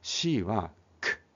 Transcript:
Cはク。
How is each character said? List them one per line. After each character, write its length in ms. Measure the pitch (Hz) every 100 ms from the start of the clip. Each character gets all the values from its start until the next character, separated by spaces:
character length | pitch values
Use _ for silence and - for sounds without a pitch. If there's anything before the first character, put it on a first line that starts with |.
C 400 | - - 170 147
は 280 | 90 110 87 - _ -
ク。 200 | - - -